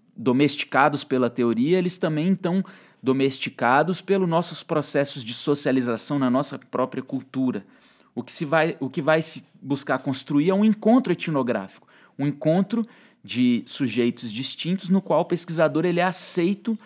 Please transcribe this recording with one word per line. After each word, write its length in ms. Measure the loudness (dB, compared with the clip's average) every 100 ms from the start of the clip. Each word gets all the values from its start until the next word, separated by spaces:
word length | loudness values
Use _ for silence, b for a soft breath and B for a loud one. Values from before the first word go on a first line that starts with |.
| _ -4
domesticados 880 | 0 4 2 0 -2 2 4 2
pela 260 | -2 0 0
teoria, 480 | 0 0 2 2 2
eles 200 | 0 -2
também 340 | -2 0 0
estão 320 | 0 0 -2 -4 B B B
domesticados 960 | -2 2 0 -2 -8 -2 4 4 4 -2
pelos 260 | 0 0 2
nossos 360 | 0 -2 -6
processos 600 | -4 -2 0 -2 -2 -4
de 100 | -8
socialização 840 | -4 -2 0 2 0 0 -2 -2 0
na 140 | 2
nossa 260 | 0 -2 -8
própria 460 | -6 -2 -2 -4
cultura. 600 | -6 -8 -6 -2 -2 -2 -8 b b b b -12
O 80 |
que 80 | -10
se 120 | -6
vai, 320 | 0 2 0 -2
o 100 | -6
que 120 | -2
vai 200 | 2 2
se 240 | 0 -8 -14 -12
buscar 380 | -6 -4 -2 -4
construir 500 | -2 -6 -2 0 2
é 40 |
um 120 | 4 2
encontro 480 | 4 4 4 4
etnográfico, 760 | -2 -2 -2 0 -2 -6 -16 _ b b b
um 80 | -4
encontro 600 | 0 2 2 2 -2 -4 B B B
de 400 | -8 0 2 2 -2
sujeitos 640 | -4 -2 0 0 0 -6
distintos 560 | -6 -6 -6 -4 -4 0
no 100 | 0
qual 200 | 2 0
o 40 | 0
pesquisador, 600 | -4 -4 0 0 2 0
ele 140 | 0
é 40 |
aceito 720 | 0 -2 -6 -2 -2 -2 -4 -6